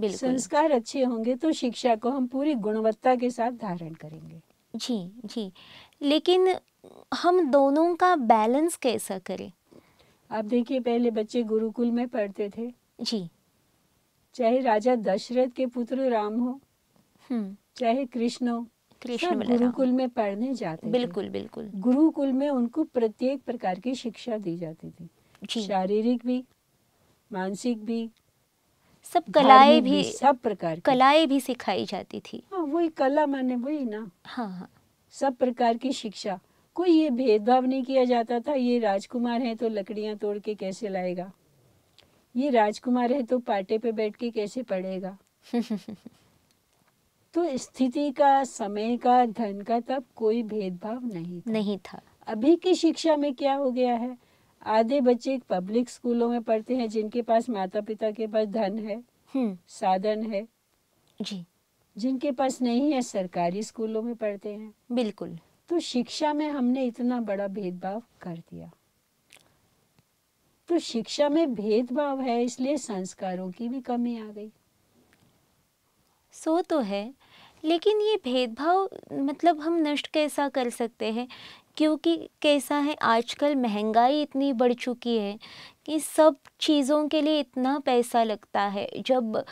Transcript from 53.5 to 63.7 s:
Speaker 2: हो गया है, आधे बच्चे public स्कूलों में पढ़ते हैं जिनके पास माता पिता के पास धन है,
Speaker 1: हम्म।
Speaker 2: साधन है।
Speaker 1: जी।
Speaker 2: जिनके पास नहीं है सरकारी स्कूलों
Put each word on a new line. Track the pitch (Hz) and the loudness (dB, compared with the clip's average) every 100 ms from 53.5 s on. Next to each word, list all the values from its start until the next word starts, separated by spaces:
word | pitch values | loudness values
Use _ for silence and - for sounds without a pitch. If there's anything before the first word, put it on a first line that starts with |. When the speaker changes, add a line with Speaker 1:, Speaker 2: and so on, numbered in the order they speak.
Speaker 2:
हो | 277 269 | 0 -2
गया | 247 247 233 | 0 0 0
है, | 247 247 _ _ _ _ - | -4 -10 _ _ _ _ 0
आधे | 220 233 277 | 2 4 4
बच्चे | 247 247 262 262 - | 4 2 0 -4 -2
public | 185 185 226 247 | -4 0 -2 -2
स्कूलों | - 240 240 233 | -4 -2 0 0
में | 240 | 0
पढ़ते | 233 220 220 254 | 0 -2 0 -2
हैं | 226 | -2
जिनके | 220 214 240 | -2 -2 -4
पास | 226 226 240 | 2 2 2
माता | 202 185 214 | -2 -2 -4
पिता | 208 220 220 | -6 -4 -4
के | 214 220 | -4 -2
पास | 220 214 | -2 0
धन | 220 196 220 | 0 -2 -4
है, | 208 220 - _ _ | -6 -10 -12 _ _
Speaker 1:
हम्म। | 269 226 180 _ | -2 -2 -4 _
Speaker 2:
साधन | - 196 190 208 214 220 | -4 0 0 0 -2 -4
है। | 202 226 _ _ _ _ _ _ - | -6 -8 _ _ _ _ _ _ -12
Speaker 1:
जी। | 202 196 170 _ _ _ _ 202 | -10 -10 -12 _ _ _ _ -6
Speaker 2:
जिनके | 254 262 294 | -4 -2 -2
पास | 262 262 254 | -2 -2 0
नहीं | 247 240 294 | 0 2 2
है | 262 | 0
सरकारी | 240 202 185 180 175 196 | -2 -4 -4 -2 -2 -2
स्कूलों | 220 | -8